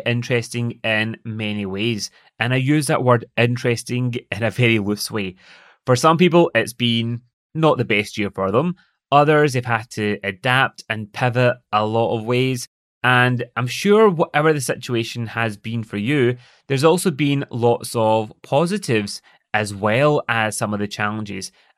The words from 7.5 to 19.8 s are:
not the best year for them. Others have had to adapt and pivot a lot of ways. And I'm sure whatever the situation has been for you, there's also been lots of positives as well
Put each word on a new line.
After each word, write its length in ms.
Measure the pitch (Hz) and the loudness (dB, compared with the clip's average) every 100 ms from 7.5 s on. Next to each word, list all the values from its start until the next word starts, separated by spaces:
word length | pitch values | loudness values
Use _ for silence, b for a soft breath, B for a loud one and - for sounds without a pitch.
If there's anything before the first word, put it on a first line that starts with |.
not 220 | 160 156 127 | 0 2 2
the 80 | |
best 320 | 110 104 101 107 | 0 0 -2 -4
year 140 | 101 | -6
for 200 | - 95 | -4 0
them. 240 | 113 175 - b b - | 0 0 -4 b b 0
Others 420 | 143 147 147 147 | 4 4 4 2
have 120 | 127 | 0
had 220 | 120 113 113 | -2 -4 -6
to 260 | 110 104 104 | -4 -4 -2
adapt 600 | 101 92 127 127 131 - - | -6 -4 0 0 0 -4 -10
and 240 | 110 104 | -8 -8
pivot 400 | - 127 120 123 117 _ | -4 -2 2 0 0 _
a 140 | 107 | -2
lot 320 | 107 113 113 113 | 0 0 0 -2
of 80 | |
ways. 420 | 110 123 131 123 - _ _ _ | 0 0 0 -4 -8 _ _ _
And 420 | 127 123 123 123 - | 4 4 4 0 -4
I'm 120 | 120 123 | -6 -6
sure 420 | - 202 208 214 | -2 4 6 4
whatever 440 | 165 - 147 156 | 2 0 0 2
the 60 | 147 | 0
situation 680 | - - - 117 113 120 110 | -2 -6 -4 -4 -4 -6 -6
has 280 | 113 113 | -4 -4
been 280 | 101 113 117 | -4 -8 -8
for 140 | 107 104 | -6 -6
you, 400 | 110 147 120 123 b b - | -2 2 2 0 b b -6
there's 160 | 135 | 2
also 280 | 160 180 180 | 4 4 0
been 340 | 139 143 139 - | 0 0 0 -4
lots 440 | 117 120 117 - | 0 2 2 -2
of 380 | 117 110 110 107 - | 0 2 2 0 -10
positives 800 | - 139 170 208 - 110 101 - b b b | -2 0 0 -2 -2 -2 -2 -8 b b b
as 180 | 107 104 | -4 -4
well 520 | 98 | -2